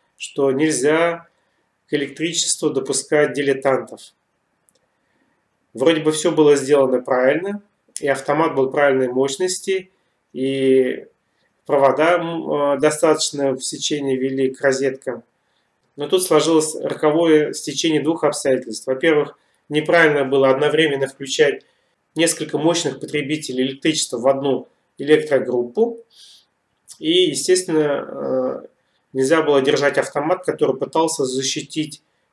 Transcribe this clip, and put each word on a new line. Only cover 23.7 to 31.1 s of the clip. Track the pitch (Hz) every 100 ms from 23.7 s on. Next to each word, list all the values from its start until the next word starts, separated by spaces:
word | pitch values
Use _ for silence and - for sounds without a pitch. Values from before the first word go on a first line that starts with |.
| 135 165 156 - 120
в | 127
одну | 135 139 127 - _ _ _
электрогруппу. | 139 156 151 135 113 123 120 208 240 - - _ - - _ _ _ _ _ -
И, | 156 180 175
естественно, | 135 - 185 180 156 147 139 - 139 139 131 127 135
э, | - _ _ _ _
нельзя | 131 131 160
было | 147 143
держать | 135 143 143 139
автомат, | - 147 151 180
который | - 151 139 135
пытался | 135 160 160